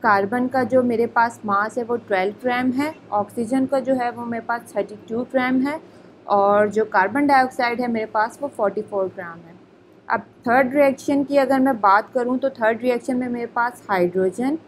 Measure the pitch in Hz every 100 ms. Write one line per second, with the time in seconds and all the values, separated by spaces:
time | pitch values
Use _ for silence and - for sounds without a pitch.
0 | 240 202 196 247 254 262 254 262 247 226
1 | 233 233 233 233 220 196 214 220 226 240
2 | - 196 190 208 247 247 254 254 294 320
3 | - 208 208 - 226 262 262 269 254 262
4 | 240 233 240 233 226 233 - 214 196 208
5 | - 226 247 262 254 262 269 311 - -
6 | - - - 202 196 202 214 202 214 208
7 | 190 233 285 269 262 - 240 233 247 233
8 | 220 220 214 - 190 - 208 196 208 202
9 | 190 185 175 165 165 175 - _ _ -
10 | - 226 - - - 240 262 277 277 269
11 | - 285 277 277 262 269 262 240 202 196
12 | 214 262 240 254 269 269 220 233 247 240
13 | - 254 254 240 233 240 240 247 - 196
14 | 175 180 185 185 254 320